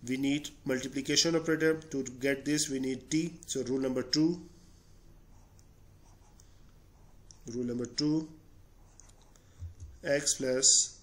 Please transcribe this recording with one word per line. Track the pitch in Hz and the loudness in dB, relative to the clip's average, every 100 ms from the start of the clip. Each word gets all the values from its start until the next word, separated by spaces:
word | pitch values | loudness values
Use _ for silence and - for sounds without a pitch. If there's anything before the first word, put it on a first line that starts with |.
| 117 | -4
We | 131 | -2
need | 139 147 147 - | 2 0 -2 -10
multiplication | - 127 131 139 135 147 165 165 | -2 -2 -2 -6 0 2 4 2
operator. | 160 160 160 160 | 2 2 4 2
To | - 139 127 123 | -2 -6 -4 -2
get | 135 139 143 | -2 0 0
this, | 151 147 | 0 0
we | 135 | -2
need | 131 127 - | -2 -4 -2
T. | 156 170 165 - | 0 0 -6 -10
So | 135 | -6
rule | 117 135 | -2 0
number | 131 127 | 0 -2
two, | 123 147 160 175 - - - - - - - - - - - - - - - - - - - - - - - - - - - - - - - | 0 2 2 2 -6 -20 -20 -20 -20 -20 -20 -20 -20 -20 -20 -20 -20 -20 -20 -20 -20 -20 -20 -20 -20 -20 -20 -20 -20 -20 -20 -20 -20 -20 -12
rule | 117 120 | -6 -4
number | 120 120 | -4 -6
two, | - 147 156 156 - - - - - - - - - - - - - - - - - | -2 2 2 -2 -12 -20 -20 -20 -20 -20 -20 -20 -20 -20 -20 -20 -14 -14 -12 -18 -10
X | - 143 147 - | 0 0 2 -2
plus | 135 127 135 - - - | 0 4 6 6 4 -6